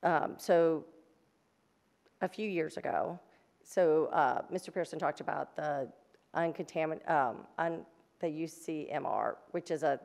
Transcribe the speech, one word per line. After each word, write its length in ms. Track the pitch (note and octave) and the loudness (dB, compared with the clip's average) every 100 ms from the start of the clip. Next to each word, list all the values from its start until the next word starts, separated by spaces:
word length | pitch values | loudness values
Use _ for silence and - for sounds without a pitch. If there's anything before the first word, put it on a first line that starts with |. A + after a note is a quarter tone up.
um, 320 | E3+ D#3+ - - | 4 2 0 -6
so 480 | - F3 E3 D#3+ - - _ _ _ _ _ _ _ _ _ _ _ _ | 4 6 6 2 -4 -20 _ _ _ _ _ _ _ _ _ _ _ _
a 80 | F#3 | -6
few 200 | - G#3+ | -4 -4
years 280 | F3+ D#3 - | -2 -2 -4
ago, 420 | - - - F3 - _ _ _ | -4 -2 -2 -6 -14 _ _ _
so, 420 | - - F3 D#3 D#3 | -6 2 6 6 4
uh, 360 | - C#3 B2 - | 4 4 2 -2
Mister 220 | F3+ - | -6 -6
Pearson 260 | F3 E3 D#3+ | -6 -6 -2
talked 220 | D3+ D3+ | -4 -2
about 340 | - D3 C#3 | -4 -4 -4
the 340 | - D3+ C#3+ B2+ - _ _ _ | -6 -4 -2 -4 -10 _ _ _
uncontamin-, 760 | - E3 D#3+ E3+ E3 D#3 D#3+ - | -2 -2 -2 -6 -2 -2 -2 2
um, 380 | D#3 C3 - - - | 4 4 0 -10 -4
un-, 280 | E3 E3 - _ _ _ | -2 -2 -10 _ _ _
the 100 | E3+ | -4
U 180 | D#3 D#3+ | -4 -6
C 440 | - - D#3 - | -8 -8 -6 -4
M 160 | D3 C#3 | -4 -2
R, 320 | G#2 A2 - - | 0 0 -2 -6
which 180 | F3 E3+ | -8 -4
is 140 | D#3+ | 0
a 160 | D#3 C3 | 0 0